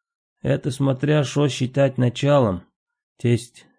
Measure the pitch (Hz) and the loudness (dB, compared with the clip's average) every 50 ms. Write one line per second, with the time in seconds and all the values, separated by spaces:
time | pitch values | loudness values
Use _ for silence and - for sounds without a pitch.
0 | _ _ _ _ _ _ _ _ - 131 135 139 - 139 127 - 135 139 131 131 | _ _ _ _ _ _ _ _ -4 -2 -2 -2 -2 -6 -4 -2 -2 -2 -2 0
1 | 143 143 151 151 139 127 - 143 147 139 131 - 131 127 - 139 139 131 131 - | 0 0 0 0 0 0 0 0 0 0 -2 -2 -6 -4 0 0 0 2 2 0
2 | 127 120 - - 139 143 147 143 123 104 92 90 - _ _ _ _ _ _ _ | 0 0 0 0 0 2 4 4 4 2 0 -2 -8 _ _ _ _ _ _ _
3 | _ _ _ - - 120 120 107 - - _ - - _ _ | _ _ _ -4 0 0 0 0 -2 -6 _ -20 -20 _ _